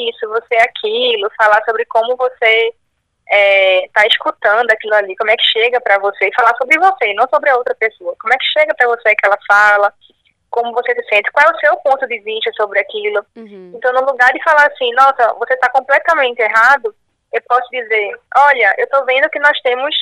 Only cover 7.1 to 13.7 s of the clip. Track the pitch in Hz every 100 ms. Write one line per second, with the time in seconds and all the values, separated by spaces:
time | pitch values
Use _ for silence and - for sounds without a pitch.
7.1 | 202 254 302 302 247 247 247 220 - 175
8.1 | - 220 262 - 302 302 302 240 233 220
9.1 | 214 202 202 - 202 208 208 202 - _
10.1 | _ _ _ _ 240 233 233 247 240 240
11.1 | 208 208 294 311 330 302 349 277 269 247
12.1 | 226 202 220 226 220 208 196 - 214 208
13.1 | 208 208 233 220 196 185